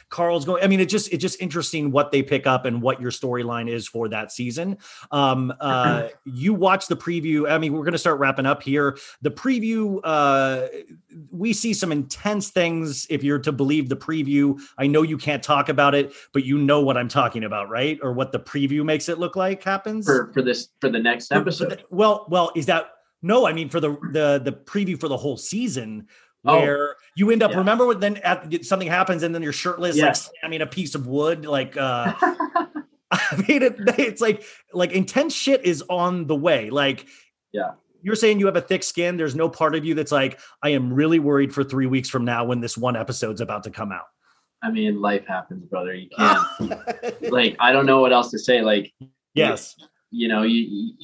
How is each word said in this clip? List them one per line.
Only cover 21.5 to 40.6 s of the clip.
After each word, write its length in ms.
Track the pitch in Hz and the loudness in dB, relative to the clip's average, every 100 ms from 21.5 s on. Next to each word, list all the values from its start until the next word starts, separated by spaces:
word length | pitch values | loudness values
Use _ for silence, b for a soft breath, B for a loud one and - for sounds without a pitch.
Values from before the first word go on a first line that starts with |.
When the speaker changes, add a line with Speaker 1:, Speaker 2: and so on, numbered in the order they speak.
| 165 170 | -4 -6
Speaker 1:
the, 80 | 196 - | -8 -6
well, 380 | 185 214 208 156 | 2 2 2 0
well, 240 | 180 165 165 | 0 0 0
is 120 | 143 | 0
that, 240 | 165 - - _ - | 0 0 -14 _ -8
no, 240 | 170 247 185 | 2 4 4
I 60 | |
mean, 160 | 160 147 | 0 -4
for 140 | 165 | -2
the, 80 | 147 147 - | -2 -4 -4
the, 260 | 151 147 143 | 0 2 2
the 120 | 135 | 0
preview 440 | - - 208 190 143 | -8 -6 -4 -2 -4
for 120 | 156 | -4
the 80 | 131 | -4
whole 180 | 139 120 | -4 -6
season, 720 | - 208 247 127 110 107 - b b b 135 | -6 -4 -4 -6 -8 -12 -16 b b b 2
Speaker 2:
Oh, 140 | 156 | 4
Speaker 1:
where 380 | 147 143 143 - b 170 | 4 0 -2 -8 b 0
you 160 | 208 | 2
end 100 | 226 | 4
up, 100 | 214 | 2
Speaker 2:
yeah. 80 | 185 | 2
Speaker 1:
remember 260 | 190 233 247 | 2 4 2
when 160 | 202 | 2
then 160 | 202 202 | 0 -2
at, 480 | 175 180 156 165 - | -2 -2 -4 -6 -2
something 240 | 190 165 | -4 0
happens 340 | 180 190 170 | 0 0 0
and 100 | 165 | -2
then 80 | 165 | -4
you're 120 | 151 | -6
shirtless, 420 | 135 180 175 175 151 | -4 -4 -2 0 2
Speaker 2:
Yeah. 120 | 151 | 2
Speaker 1:
like, 100 | - | 2
slamming 440 | - - 160 160 | -6 -12 -8 -6
a 60 | 151 | -6
piece 260 | 185 151 | -6 -6
of 140 | 147 127 | -6 -4
wood, 380 | 139 156 165 151 | -2 0 -2 -2
like, 320 | 139 127 143 | -2 -2 -2
uh, 360 | 135 120 120 - | -2 0 -2 0
Speaker 2:
<laughs> 40 | |
Speaker 1:
<laughs> 920 | 359 349 - 349 339 302 - _ - | 0 0 -2 -2 -4 -10 -16 _ -4
I 340 | - - - 196 | -2 -2 -2 2
mean, 160 | 277 | 4
it, 120 | 254 - 202 - | 2 2 0 2
it's 220 | 240 - | 0 0
like, 220 | 226 208 B B B | 0 -2 B B B
like, 180 | 180 180 | -2 0
intense 420 | 190 190 254 311 | 0 0 0 0
shit 300 | - 269 269 | 0 2 2
is 220 | 180 151 - | 2 0 -2
on 380 | 180 175 180 151 | 0 0 0 -2
the 80 | 147 | 0
way. 340 | 165 135 107 | 2 2 0
Like, 360 | 143 139 135 - b b _ _ | 0 0 0 -10 b b _ _
Speaker 2:
Yeah. 180 | - - - _ _ | -6 -6 -8 _ _
Speaker 1:
you're 160 | 185 220 | -4 2
saying 240 | 220 208 | 4 4
you 60 | 196 | 2
have 100 | 175 | 2
a 40 | |
thick 220 | - 185 | 0 -2
skin. 320 | - 170 175 175 | -2 -2 -2 0
There's 200 | 156 151 | -2 0
no 120 | 165 | -2
part 260 | - 156 | 0 0
of 120 | 156 156 | 0 -2
you 80 | 156 | -2
that's 160 | 151 | 0
like, 260 | 143 135 - B B | 2 0 -4 B B